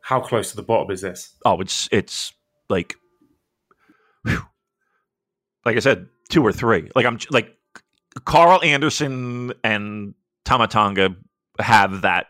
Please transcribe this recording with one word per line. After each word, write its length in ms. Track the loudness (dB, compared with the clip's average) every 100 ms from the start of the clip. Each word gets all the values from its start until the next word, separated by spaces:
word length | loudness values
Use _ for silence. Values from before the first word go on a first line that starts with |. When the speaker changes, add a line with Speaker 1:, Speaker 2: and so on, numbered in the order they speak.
Speaker 1:
how 200 | -2 -4
close 300 | -2 -4 -4
to 60 | -12
the 60 |
bottom 280 | -2 -2 -2
is 80 | -8
this? 340 | -8 -12 -20 _
Speaker 2:
Oh, 160 | 0 0
it's, 280 | -2 -6 -2
it's 420 | -2 -2 -10 -12 _ _ _ _
like, 260 | -4 -4 -12 _ _ _ _ _ _ _ _ _ _ _ _
whew. 220 | -6 -6 -6 _ _ _ _ _ _ _ _ _ _ _
Like 120 | -4 0
I 40 |
said, 280 | 2 0 -2 _ _
two 160 | 2
or 80 | 2
three. 380 | 2 0 0 0
Like, 120 | 0 0
I'm, 120 | -2 -2
like, 260 | -2 -2 _ _ -20 _ _ _ -14
Carl 380 | 0 4 6 6
Anderson 920 | 4 2 0 -2 -4 -6 -8 -8 -10 -6
and 500 | -4 -2 -4 -10 -12 -16 _ _
Tama 240 | -2 0 2
Tonga 480 | 2 2 4 0 0 _ _ _ _
have 440 | 2 4 4 0
that 240 | -2 -2 -4